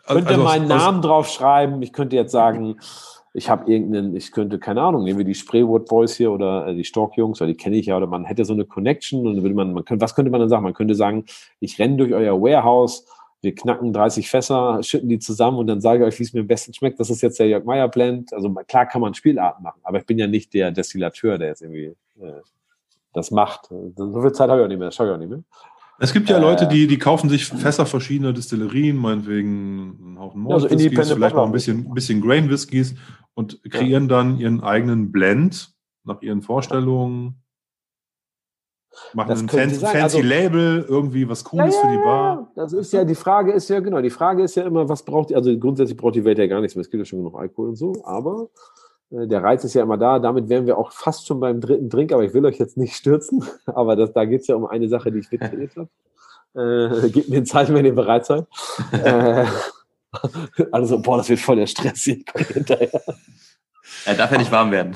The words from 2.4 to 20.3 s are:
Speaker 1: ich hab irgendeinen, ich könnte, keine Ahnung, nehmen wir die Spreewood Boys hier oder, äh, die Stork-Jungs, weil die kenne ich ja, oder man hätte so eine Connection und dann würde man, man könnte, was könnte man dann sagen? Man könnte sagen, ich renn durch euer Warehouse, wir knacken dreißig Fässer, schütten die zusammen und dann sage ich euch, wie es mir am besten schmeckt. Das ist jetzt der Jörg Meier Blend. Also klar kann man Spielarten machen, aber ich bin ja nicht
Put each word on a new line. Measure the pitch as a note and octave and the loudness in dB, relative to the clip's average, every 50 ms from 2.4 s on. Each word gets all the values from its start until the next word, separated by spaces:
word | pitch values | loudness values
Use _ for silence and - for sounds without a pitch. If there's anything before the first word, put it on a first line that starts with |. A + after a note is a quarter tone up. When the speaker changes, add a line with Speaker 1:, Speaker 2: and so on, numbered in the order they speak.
| A2+ A#2 A2 A2+ A2+ A2 G#2+ - - - - - - - - - _ _ - | 4 4 2 0 -4 -8 -8 -10 -14 -20 -20 -20 -20 -20 -20 -20 _ _ -12
Speaker 1:
ich | - - - | -6 -2 -2
hab | A2+ G2+ - | -2 0 2
irgendeinen, | A2 A2 A2 G2+ F#2+ G#2+ G2+ G2 G2 F2+ | 2 2 2 2 0 -2 -2 -4 -4 -6
ich | F#2 - - | -8 -10 -8
könnte, | - A2+ G#2+ G#2 G2+ F2+ | -4 -4 -4 -4 -4 -6
keine | - - G2+ A#2+ D3+ | -6 -4 -2 0 2
Ahnung, | F3+ E3+ C3 G2 | 2 2 0 0
nehmen | F#2 G2 | -2 -2
wir | G2+ G2+ | -2 -2
die | F#2+ G2 | -4 -4
Spreewood | - - - - A2+ B2 A2+ A2+ A2 A2 | -6 -4 0 2 4 4 4 2 0 2
Boys | - A2+ A2+ A#2 A2+ - | 2 2 4 4 2 2
hier | - A#2+ A2+ | 0 0 0
oder, | G#2 G2 G2+ F#2+ F#2+ F#2+ D2+ | 0 0 -2 -2 -2 -2 -4
äh, | F#2 F2+ | -4 -4
die | F2 E2+ | -6 -6
Stork-Jungs, | - - A2 A2 G#2+ - - A2+ A2 G#2+ - | -4 -2 -2 -2 -2 0 -2 -2 -2 -2 -2
weil | E2 | -2
die | D#2+ E2 | -4 -4
kenne | - - G2 G#2 | -4 -4 -2 -2
ich | A2 F#2 | -2 0
ja, | G2+ F#2+ | 0 -2
oder | F#2 F#2+ | -2 -2
man | F2 F2+ F2 F2 | -2 -6 -6 -8
hätte | F#2 G2+ A#2 A2 | -6 -4 -4 -2
so | F#2+ A2 | -2 -2
eine | G#2 G2 | -4 -4
Connection | - - F#2+ G2 B2 D3 C#3+ - - C3+ C3 A#2+ | -6 -6 -2 -2 -2 -2 -2 -4 -8 -6 -4 -2
und | A2 G#2 | -2 -2
dann | G2 F2+ | -2 -2
würde | G2 G2 | -2 0
man, | G2+ F#2+ F#2 F2+ | -2 -2 -2 -4
man | F2 E2+ | -6 -6
könnte, | - A#2+ G#2 A2+ | -4 -4 -2 -2
was | A2+ - | -2 0
könnte | - C#3 B2+ | 0 0 0
man | B2 A#2+ | 2 0
dann | A#2 A2 | 2 2
sagen? | A#2 A2 G2+ | 2 2 0
Man | F#2 F2+ | -2 -4
könnte | - A2 G#2+ G#2 | -2 0 0 2
sagen, | G2+ G#2 G2+ G#2 A2 G#2+ - - - - _ _ - | 2 0 0 -2 -4 -6 -10 -16 -20 -20 _ _ -12
ich | G#2 G2 - - | -12 -8 -2 0
renn | G#2 B2+ C#3 | 0 2 2
durch | C3+ C3+ A#2+ A2 | 2 2 2 2
euer | G#2 A2+ G#2 G2 F#2+ | 0 2 2 2 2
Warehouse, | G2+ B2+ D3+ C#3 A#2 A#2+ A#2+ B2 B2 A#2+ - - - _ - - - _ _ _ | 4 4 4 4 4 6 6 6 4 2 0 -6 -16 _ -20 -20 -20 _ _ _
wir | - G2 F#2 | -6 -6 -6
knacken | - - - A#2+ - B2 A#2 G#2 | -4 -2 -2 -2 -2 -2 -2 0
dreißig | G#2 G#2 A2 - A2 - - | 2 2 2 2 -2 -4 -2
Fässer, | - C3 B2 - C#3 B2+ B2+ B2 A2+ G#2+ | 0 0 0 0 0 0 0 0 0 -2
schütten | A2 - - D3 - A#2+ | -2 -2 -4 -2 0 0
die | A#2 G#2+ | -2 -2
zusammen | - - A2 G#2+ A#2 B2 C3 B2 | -2 -4 -2 0 0 0 0 0
und | A#2 | -2
dann | G#2+ G#2+ G2+ | -2 -2 0
sage | G2+ A2+ A#2 A#2+ | 2 4 4 4
ich | A#2+ | 4
euch, | A2 G#2+ - | 2 0 -2
wie | A#2+ | -6
es | A#2 - | -6 -4
mir | A#2+ | -4
am | G#2+ | 0
besten | G2 A#2 G#2+ - - A#2 | 0 -2 -2 -4 -10 -8
schmeckt. | - C#3 C3+ C3+ - | -4 -4 -4 -2 -4
Das | A#2 A2 | -4 -4
ist | A#2+ A2 | -2 0
jetzt | - A#2 A#2+ | -2 0 2
der | - A2 | 2 2
Jörg | G#2+ G#2+ G2+ G#2 | 2 2 0 -2
Meier | A#2 C3 C#3 C3 | -2 -2 0 0
Blend. | A#2+ - B2 B2 B2 B2 B2+ A#2+ - A2+ | 0 0 0 0 0 -2 -6 -8 -10 -8
Also | G#2+ G2 G#2 F#2+ F#2 - | -6 -4 -4 -6 -6 -4
klar | - - B2+ A#2+ | 0 2 2 2
kann | - - A#2+ | 2 0 -2
man | A#2 G#2 - | -2 -2 -2
Spielarten | - - D3+ C#3+ A2 F2+ F2 - - | -2 0 0 0 2 0 -2 -2 -4
machen, | F2+ E2 - _ - | -12 -18 -16 _ -8
aber | F#2 F#2 G2 | -6 -6 -4
ich | - | -2
bin | - A2+ | -2 -2
ja | A2+ G#2+ | 0 0
nicht | G2+ | 0